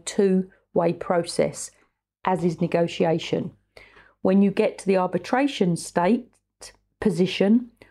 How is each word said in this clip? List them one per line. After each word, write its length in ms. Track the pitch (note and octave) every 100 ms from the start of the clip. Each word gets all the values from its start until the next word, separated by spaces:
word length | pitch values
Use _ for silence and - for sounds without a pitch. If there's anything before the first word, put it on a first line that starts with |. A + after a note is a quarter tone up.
two-way 880 | - - G3 F#3 F#3 _ _ - E3+
process, 760 | F3 - F3+ E3+ - D3+ - - - _ _ _ _ -
as 180 | F#3
is 160 | F3 E3
negotiation. 920 | E3+ F3 E3+ - F3 E3 - E3+ - - _ - - - - _
When 200 | F#3+ G3
you 100 | G3
get 260 | G3 G#3 -
to 80 | F#3+
the 100 | F#3+
arbitration 760 | F3+ F#3 - B3 C#4 - F#3 E3
state 540 | - - F3+ A#3+ - _ _ _ - _ _ _
position, 680 | A3 E3 F#3 - G3 A#3 - _ -